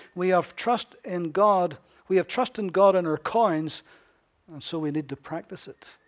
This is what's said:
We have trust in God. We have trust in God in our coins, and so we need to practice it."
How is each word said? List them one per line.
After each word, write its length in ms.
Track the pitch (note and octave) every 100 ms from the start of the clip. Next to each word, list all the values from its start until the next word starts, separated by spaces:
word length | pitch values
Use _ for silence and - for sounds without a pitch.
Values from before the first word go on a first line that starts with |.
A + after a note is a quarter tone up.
| -
We 140 | F3 F#3
have 260 | F3+ E3 -
trust 400 | A#3 A#3+ - -
in 280 | B3+ F3+ E3+
God. 480 | E3 G#3 G3 F3 C#3 _ _ -
We 100 | F#3+
have 100 | -
trust 320 | - B3 -
in 80 | G3
God 280 | F3 G3 F#3+
in 120 | E3+
our 100 | D3+
coins, 640 | - A3+ A3 D#3 D#3 - - _ _ _ _ _ -
and 160 | D3+
so 140 | - E3
we 140 | D3+
need 180 | D3 C#3
to 60 | C#3
practice 520 | - D#3+ - F#3+ -
it." 300 | - - -